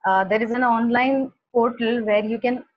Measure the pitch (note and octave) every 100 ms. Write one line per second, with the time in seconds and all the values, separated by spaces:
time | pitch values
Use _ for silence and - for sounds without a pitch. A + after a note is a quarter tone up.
0 | G3 F#3+ F#3+ G#3+ A3+ A#3 B3+ A3+ A#3 A#3+
1 | B3+ C4+ C4+ _ _ A#3+ A3+ A#3+ A3+ A#3+
2 | A3 G#3 G#3+ A3+ A#3+ B3 -